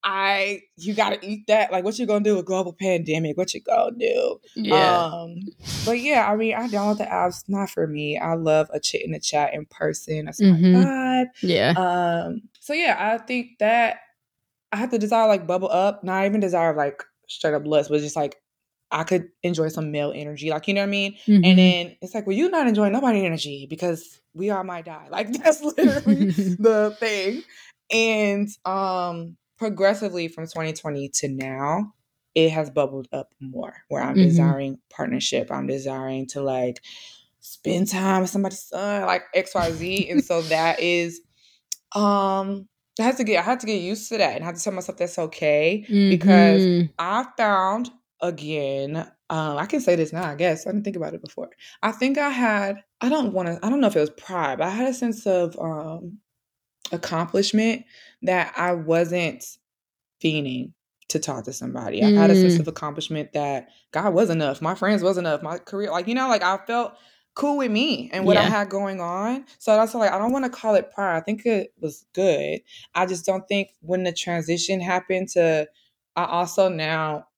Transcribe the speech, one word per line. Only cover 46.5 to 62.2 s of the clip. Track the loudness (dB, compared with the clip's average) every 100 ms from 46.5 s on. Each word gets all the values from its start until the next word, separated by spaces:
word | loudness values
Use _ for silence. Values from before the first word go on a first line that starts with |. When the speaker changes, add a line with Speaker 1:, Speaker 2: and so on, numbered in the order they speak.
| 6
Speaker 2:
Mm-hmm. | 4 4 2 -2
Speaker 1:
I | -2 -2 -2 -2
found, | 2 2 2 0 -6 _ _ _
again, | -6 -6 -6 -4 -4 -4 -4 -6 -10 _ _
um, | -4 -2 -4
I | -2
can | -2
say | 2 2
this | 2
now, | -4 -6
I | 0
guess. | 0 0 -4
I |
didn't | -4 -4
think | -6
about | -8
it | -10
before. | -14 -14 -14 _ -20 -6
I | -6
think | -2 -2 0
I | -2
had, | 0 2 2 -2 -6 _ _
I | -2
don't | 0 0
wanna, | -2 -4 -4
I | -2
don't | 2
know | 2
if | 2
it |
was | 0
pride, | -4 -10 -4 -4 -2
but | -4
I |
had | -2 -4
a |
sense | -2 -4 -4 -2
of, | 0 0 -4
um, | -8 -8 -10 -12 -14 -18 _ _ _ _ _ _ -10
accomplishment | -8 -4 -4 0 0 2 2 2 -2 -8 -20 -20 _
that | 0 0 0 -2
I | -2
wasn't | -2 0 0 2 0 -4 -6 -16 -20 _ _ _ _ _ _
fiending | -2 -2 -4 -6 -10 _ _ _ _
to | -6
talk | -4 -8 -10
to |
somebody. | -10 -10 -8 -8 0
I | 4
had | 8